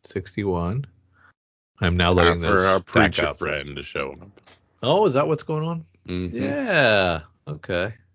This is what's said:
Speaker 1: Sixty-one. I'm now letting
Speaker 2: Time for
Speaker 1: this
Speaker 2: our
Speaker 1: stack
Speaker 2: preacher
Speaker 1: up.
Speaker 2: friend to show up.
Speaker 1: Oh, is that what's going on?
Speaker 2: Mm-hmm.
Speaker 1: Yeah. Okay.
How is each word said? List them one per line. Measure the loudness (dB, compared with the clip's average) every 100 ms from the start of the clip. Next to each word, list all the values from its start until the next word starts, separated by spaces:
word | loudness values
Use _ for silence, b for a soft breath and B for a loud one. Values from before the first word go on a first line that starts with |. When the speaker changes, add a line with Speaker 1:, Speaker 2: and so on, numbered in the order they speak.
Speaker 1:
Sixty-one. | -10 -10 -8 -6 -2 -2 -2 -4 -8 _ _ b b _ _ _ _ _
I'm | 0 2
now | 4
letting | 6 4 2
Speaker 2:
Time | 0
for | 2
Speaker 1:
this | 4
Speaker 2:
our | 2
Speaker 1:
stack | 0
Speaker 2:
preacher | 2 2 0 -4
Speaker 1:
up. | -4
Speaker 2:
friend | -6 -6 -8 -12
to |
show | -10 -8 -8
up. | -10 -20 -20 _ _ _ _
Speaker 1:
Oh, | 0 2 4
is |
that | 2 0
what's | -2
going | -4 -6
on? | -4 -8 -12 _ -8
Speaker 2:
Mm-hmm. | -4 -4 -4
Speaker 1:
Yeah. | -4 -4 0 2 4 4 2 0 -6 _ -14
Okay. | -12 -4 -4 -4 -8 _